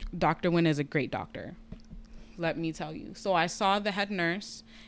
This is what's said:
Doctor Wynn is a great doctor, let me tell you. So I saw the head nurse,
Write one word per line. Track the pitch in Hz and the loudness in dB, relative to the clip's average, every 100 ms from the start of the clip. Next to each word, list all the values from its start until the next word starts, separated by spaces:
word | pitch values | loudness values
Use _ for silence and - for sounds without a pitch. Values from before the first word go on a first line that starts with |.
| - 175 | -8 0
Doctor | 160 165 180 | 2 4 4
Wynn | 170 165 | 6 6
is | 147 | 4
a | |
great | 143 156 127 | 2 0 0
doctor, | - - - 82 - - - - - - - - - | -4 -6 -8 -10 -12 -14 -14 -14 -16 -14 -16 -14 -4
let | 165 - | -2 0
me | 165 | -2
tell | 156 156 | -4 -6
you. | 160 - - | -8 -10 -6
So | 202 | 2
I | 175 170 | 4 2
saw | - 196 202 | 2 2 4
the | 208 | 2
head | 190 202 | 0 0
nurse, | 196 170 185 - - - - | 0 0 0 -6 -12 -16 -20